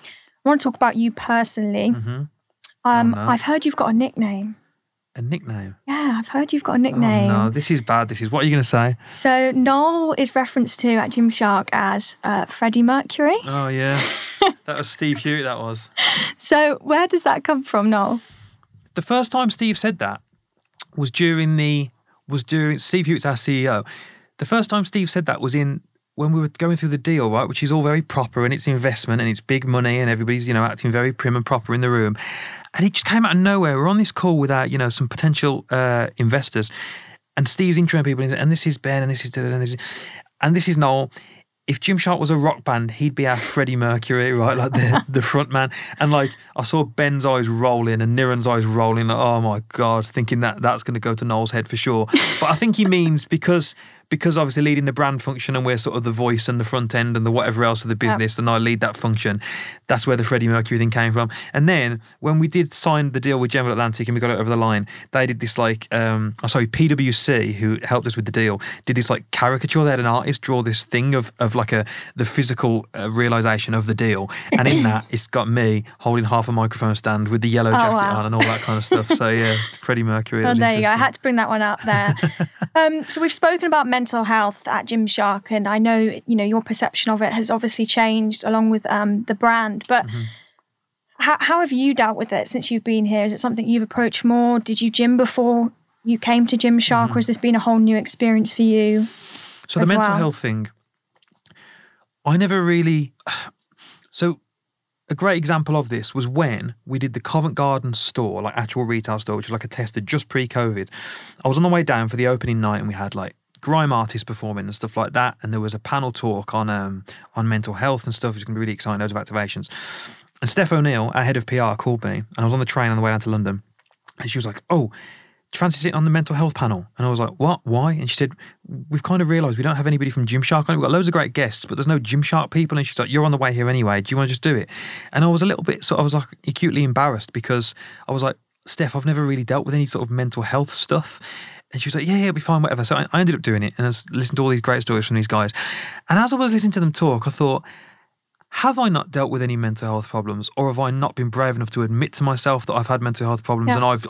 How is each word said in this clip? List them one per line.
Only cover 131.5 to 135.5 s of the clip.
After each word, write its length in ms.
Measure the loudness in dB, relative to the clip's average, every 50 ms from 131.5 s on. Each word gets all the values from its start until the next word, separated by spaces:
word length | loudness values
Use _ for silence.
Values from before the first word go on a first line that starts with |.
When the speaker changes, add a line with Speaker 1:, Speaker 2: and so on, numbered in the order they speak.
| -2 -8 -8
Speaker 2:
but 120 | -8 -6 -2
there's 100 | 2 2
no 100 | 2 2
Gymshark 520 | 2 0 0 0 2 2 2 0 0 0
people." 260 | 0 -2 0 0 0 -2
And 80 | -2
she's 140 | -4 -4 -4
like, 100 | -4 0
"You're 140 | 2 2 2
on 80 | 2
the 60 | 2 2
way 160 | 2 0 0
here 160 | 0 0 2
anyway. 320 | 2 2 2 2 2 0
Do 100 | 0 -2
you 60 | 0 0
wanna 100 | 0 0
just 140 | -2 0
do 120 | 0 0 0 0
it?" 120 | -2 -6 -12 -16 -14 -14 -14 -16 -16 -4 2
And 100 | 4 4
I 40 | 4
was 140 | 4 4
a 40 | 2
little 180 | 2